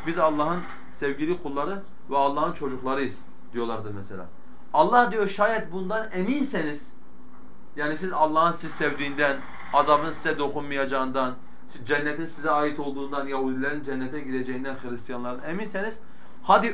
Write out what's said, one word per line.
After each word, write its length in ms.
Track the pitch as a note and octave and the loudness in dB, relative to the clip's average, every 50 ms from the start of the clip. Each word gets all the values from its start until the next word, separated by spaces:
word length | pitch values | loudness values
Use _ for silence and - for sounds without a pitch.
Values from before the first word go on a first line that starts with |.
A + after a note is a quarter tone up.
| - | -4
Biz 120 | D#3+ E3 F3 | -2 0 4
Allah'ın 420 | D#3+ D#3 D3+ D3 D3+ D#3+ E3+ F3+ F3 - - - - - | 4 4 4 4 2 2 0 -2 -2 -4 -6 -6 -6 -6
sevgili 520 | - - D3+ C#3+ C#3 C3+ D#3 D#3 F3 F3 - | -6 -2 -2 -2 0 0 0 0 0 0 -2
kulları 400 | D3 C#3 C#3 C#3+ D3 G3 G3 G3 - - - - - | -4 -2 -2 -2 -2 -2 -4 -4 -6 -6 -6 -4 0
ve 60 | C3+ | 2
Allah'ın 360 | C#3 C#3 C#3+ C#3 D3 D#3 E3+ E3 | 4 4 4 4 2 0 0 0
çocuklarıyız 640 | - D3+ C3+ B2+ B2 A#2+ C3 C3+ C#3 C3+ A#2 G#2 - - - - - - - - | 0 -2 -2 -2 -2 -2 0 0 0 0 0 -2 -4 -6 -6 -6 -6 -6 -4 -2
diyorlardı 380 | A#2+ A#2 A#2 A2+ A2 G#2 G#2 G2+ | -2 -2 0 -2 -2 -4 -4 -4
mesela. 320 | G2+ G2 - G2+ F#2 F2+ - - - - - - - - - - | -4 -4 -6 -6 -6 -6 -6 -6 -6 -6 -6 -6 -6 -6 0 4
Allah 380 | C#3+ D#3+ F#3+ A#3 B3 B3 A#3+ G3+ | 6 6 8 8 6 6 6 4
diyor, 160 | A3 G3+ F#3+ | 2 2 2
şayet 440 | G3 - G#3 A3 A3+ - - D#3+ E3 | 2 4 4 4 4 2 -2 -2 -4
bundan 360 | F#3+ F#3+ F#3 G#3 A3 A3 - F#3+ | -4 -4 -2 -2 -2 -2 -2 -2
eminseniz, 800 | F#3 F#3 G#3+ C#4 D4 C4+ - - F#3 D#3+ D3+ D3 D3 - - - - - - - - - - - - - - - - - - - | 0 0 2 2 2 2 0 0 0 0 0 -2 -4 -4 -6 -6 -6 -6 -6 -6 -6 -6 -6 -6 -6 -6 -6 -6 -6 -6 -6 -4
yani 200 | C#3+ D3 D3 D#3 | -2 -2 -2 -2
siz 160 | D#3 F3+ F#3 F3+ | -2 -2 -2 2
Allah'ın 400 | D3 D#3 D#3 D3+ D#3+ E3 E3+ E3 | 4 4 4 6 6 6 4 4
siz 180 | - - D#3 | 2 -2 -4
sevdiğinden, 640 | D3+ - D#3+ D3 C#3 C3+ C#3+ C#3+ C#3 C#3 D3 C#3+ C3+ C3+ - - - - - - - | -2 0 0 0 2 0 -2 -2 2 4 4 4 4 2 -2 -6 -6 -6 -4 2 4
azabın 380 | C#3+ D3 D3+ D3+ D3 D3+ D#3+ | 4 6 8 6 6 6 2
size 280 | D#3 - - E3 D#3 - | -2 0 0 0 2 2
dokunmayacağından, 960 | D3 C#3 C#3+ D3+ C#3+ C#3+ C#3+ C#3 C3+ C3 C#3 C3 C3 C3 B2+ C3+ C3 B2+ B2 - - - - - - - - - A#2+ | 0 0 0 -2 -4 -2 0 0 0 0 2 0 0 0 0 0 0 0 -2 -4 -6 -6 -6 -6 -6 -6 -6 -6 -2
cennetin 420 | A2 D3 D3 D3 D3 D3 D#3 E3 | 0 0 2 2 0 -2 -2 -4
size 240 | D#3 - C#3+ C#3+ D#3+ | -6 -6 -4 0 2
ait 300 | D3+ D3 D3 D3+ D3 D3+ | 4 4 4 2 0 -2
olduğundan, 460 | C#3+ C#3 C3+ C#3 C#3 C#3 C#3 C#3+ C#3 | -4 -4 -4 -4 -4 -4 -4 -4 -4
Yahudilerin 560 | C#3 C#3 C3+ C3+ C3 C3 C3 C3 C#3+ D3 D3 C#3+ | -2 -2 0 0 0 0 0 -2 -2 -2 -2 -4
cennete 380 | C#3 C3+ C3 C3 B2+ C#3 D3+ | -4 -4 -4 -4 -4 -4 -6
gireceğinden, 560 | C#3 C3 C3 C3 B2 A#2+ B2+ B2+ C3 C#3 C3 C3 - | -6 -4 -4 -4 -2 -2 -4 -4 -4 -4 -4 -6 -4
Hristiyanların 600 | B2 A#2+ A2+ G#2+ - B2+ A#2+ B2 B2 B2 B2+ C3+ | -6 -6 -6 -6 -6 -6 -4 -4 -4 -6 -6 -6
eminseniz, 580 | D3+ E3 F#3+ A3 F#3+ F#3 F#3+ G3+ A3 A3 - - - - - - - - - - | -4 -4 -4 -4 -4 -4 -4 -4 -4 -4 -6 -6 -6 -6 -6 -6 -6 -6 -4 2
hadi 280 | - F#3+ A3+ A3 A#3 | 6 6 6 6 4